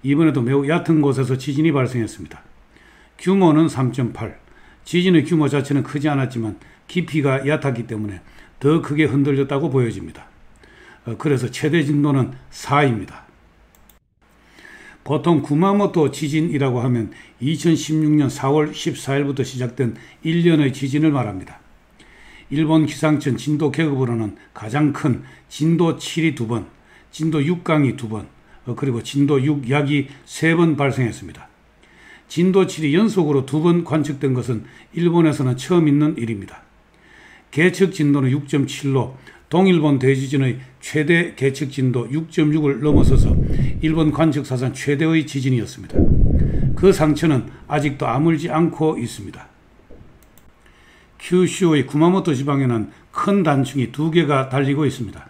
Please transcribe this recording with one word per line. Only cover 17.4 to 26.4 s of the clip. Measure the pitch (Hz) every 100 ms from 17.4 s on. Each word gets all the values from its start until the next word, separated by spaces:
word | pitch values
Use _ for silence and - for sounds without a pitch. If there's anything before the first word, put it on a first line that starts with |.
| 127 156 175 160 - 156 156
년 | 151 135
사월 | - 135 151 151
십사 | 151 - 143 - 139
일부터 | 143 135
시작된 | 123 127 123 - 123 113 - -
일 | 156 165
년의 | 170 160 139
지진을 | 127 139 147 156
말합니다. | 139 107 92 90 - _ _ _ _ - - - - -
일본 | 139 156 160 151
기상청 | - 156 151 151 113
진도 | - 147 151
계급으로는 | 143 160 135 127 117 107 - -
가장 | - 107 131 151
큰 | - 151 117 - - _
진도 | - 156 165 170 -
칠이 | - - 160
두 | 131